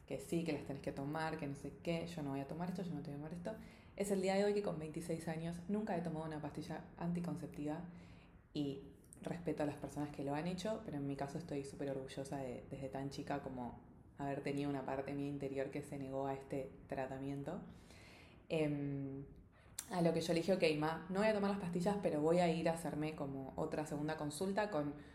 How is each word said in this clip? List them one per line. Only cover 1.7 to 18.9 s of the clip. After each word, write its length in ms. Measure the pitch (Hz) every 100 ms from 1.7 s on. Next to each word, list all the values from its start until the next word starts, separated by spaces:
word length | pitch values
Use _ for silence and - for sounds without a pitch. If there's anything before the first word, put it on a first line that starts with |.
| -
qué, 240 | 170 165 170
"Yo 160 | 160
no 80 | 139
voy 100 | 139
a 60 | 139
tomar 220 | 160 180
esto, 140 | 180
yo 100 | 175
no 80 | 147
te 100 | 143
voy 40 |
a 20 | 143
tomar 160 | 156
esto". 220 | 175 - - - - - -
Es 160 | 202
el 100 | 196
día 120 | 185
de 100 | 196
hoy 100 | 208
que 80 | 208
con 160 | 190 156
veintiséis 480 | 156 165 175 165 -
años 300 | 165 165 175 -
nunca 300 | 208 214 170
he 40 |
tomado 240 | 170 156
una 160 | 160 151
pastilla 440 | 147 - 151 156 - -
anticonceptiva 840 | 170 175 170 147 - - 147 165 175 - - - - - -
y 300 | 151 139 139 - - - -
respeto 420 | - 175 160 151
a 20 | 147
las 80 |
personas 360 | 143 139 147 147
que 120 | -
lo 140 | 139 147
han 100 | 175
hecho, 360 | 180 214 220
pero 140 | - 143
en 80 | 139
mi 80 | 139
caso 200 | 143 160
estoy 280 | - 143
súper 260 | 135 - 139
orgullosa 460 | 135 131 - 139 139
de, 280 | 131 120 -
desde 200 | 135 135
tan 200 | 135 139
chica, 300 | 143 139 143
como 400 | 135 127 120 - - - - -
haber 220 | 139 139
tenido 300 | 143 139 143
una 160 | 139 131
parte 280 | 135 139
mía 120 | 143 143
interior 460 | 143 139 135 135
que 100 | 151
se 160 | 143 143
negó 300 | 135 135 139
a 60 |
este 360 | 135 - 139 131 - -
tratamiento. 760 | 135 131 135 135 139 139 196 - - - - - - - - -
Em, 760 | 165 151 143 143